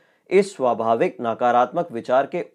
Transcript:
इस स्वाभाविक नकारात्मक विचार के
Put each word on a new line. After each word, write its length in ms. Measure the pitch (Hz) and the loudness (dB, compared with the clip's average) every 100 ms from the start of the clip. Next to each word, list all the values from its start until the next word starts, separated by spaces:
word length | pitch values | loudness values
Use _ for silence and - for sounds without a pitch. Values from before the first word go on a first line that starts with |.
| _ _ _ | _ _ _
इस 260 | 185 196 - | 0 0 -2
स्वाभाविक 640 | 127 110 113 117 180 - | -2 0 0 2 0 -2
नकारात्मक 720 | 117 110 123 120 123 165 170 | -6 0 2 2 2 -2 -6
विचार 360 | 117 110 127 139 | -8 -2 0 0
के 180 | 180 - | -4 -8